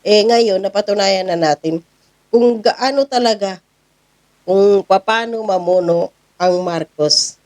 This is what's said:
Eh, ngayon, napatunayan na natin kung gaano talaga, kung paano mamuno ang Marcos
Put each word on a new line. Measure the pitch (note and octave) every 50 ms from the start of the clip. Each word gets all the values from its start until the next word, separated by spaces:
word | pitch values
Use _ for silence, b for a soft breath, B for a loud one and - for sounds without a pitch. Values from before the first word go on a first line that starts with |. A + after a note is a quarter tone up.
| _
Eh, | F#3+ G#3 G#3 G3+
ngayon, | A3+ A#3 A#3 A#3 G#3+ F#3+ F#3 G3
napatunayan | G3 G3 G3+ G#3 G3+ G3+ G3+ G3 G3 F#3+ F#3 F#3
na | F#3 E3+
natin | E3+ E3 D3+ D3 - - D#3+ D#3+ E3+ _ _ _ _ _ _ _ _ _ _
kung | - A#3+ A#3 A#3+ A#3+ A3 G#3
gaano | A3 - - B3 C4+ C#4 C#4 C#4
talaga, | C#4 C4 B3 A#3+ A3+ A3 G3+ G3+ F#3+ F#3 F#3 _ _ _ _ _ _ _ _ _ _ _ _ _ _ _ _ _
kung | - F#3 G3 G3 G3+ G3+ G3 F#3+
paano | _ F#3+ F#3+ - - A3 A3+ A#3 A#3 A3+ A3+ G#3+
mamuno | G#3 F#3+ F#3 F3 F3 F3+ F#3 E3+ E3+ E3+ E3+ F#3 - _ _ _ _ _ _
ang | F3+ F#3 F3+ F3+ F3+
Marcos | F3 E3+ E3 D#3 _ _ - D3+ D3+ - - - - - _ _